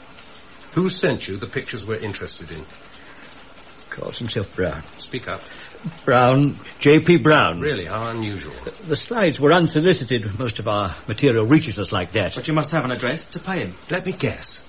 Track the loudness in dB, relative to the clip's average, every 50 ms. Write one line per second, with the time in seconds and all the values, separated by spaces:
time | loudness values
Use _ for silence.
0 | -20 -20 -20 -20 -20 -20 -20 -20 -20 -20 -20 -20 -20 -4 -2 0 0 0 0 0
1 | 0 0 0 -2 -4 -8 -8 -8 -8 -8 -8 -8 -8 -8 -10 -10 -6 -6 -6 -6
2 | -6 -8 -8 -8 -10 -10 -12 -14 -16 -14 -14 -14 -16 -16 -18 -20 -20 -20 -20 -20
3 | -20 -20 -20 -20 -20 -20 -20 -20 -20 -20 -20 -20 -20 -20 -20 -20 -16 -16 -12 -10
4 | -10 -10 -8 -8 -8 -6 -4 -6 -6 -6 -4 -4 -2 -2 -4 -6 -12 -16 -14 -16
5 | -14 -10 -10 -10 -8 -10 -10 -12 -12 -16 -18 -18 -18 -18 -20 -12 -12 -12 -12 -4
6 | 0 4 4 6 6 6 6 6 4 4 2 -2 -10 -16 -12 2 6 6 8 8
7 | 8 6 6 6 6 6 6 6 4 2 0 -2 -2 -2 -2 -4 -6 -6 -6 -6
8 | -6 -4 -4 -4 -4 -4 -6 -8 -10 -12 -14 -12 -12 -12 -14 -12 -6 -4 -4 -4
9 | -4 -4 0 2 2 2 2 4 4 6 6 6 6 4 2 2 4 4 4 2
10 | 0 -2 -2 -2 -2 -4 -4 -4 -4 -4 -4 -4 -4 -2 -2 0 -2 -2 -4 -8
11 | -8 -8 -4 2 2 4 4 4 4 6 4 4 4 2 -4 -6 -4 -2 -2 -4
12 | -4 -2 -2 -2 -2 -2 -4 -6 -4 -2 -2 0 0 0 -2 -2 -2 -2 -4 -4
13 | -4 -4 -4 -4 -8 -10 -12 -12 -8 -6 -6 -6 -6 -8 -10 -14 -10 -6 -6 -6
14 | -4 -6 -4 -4 -4 -4 -4 -6 -8 -10 -10 -12 -14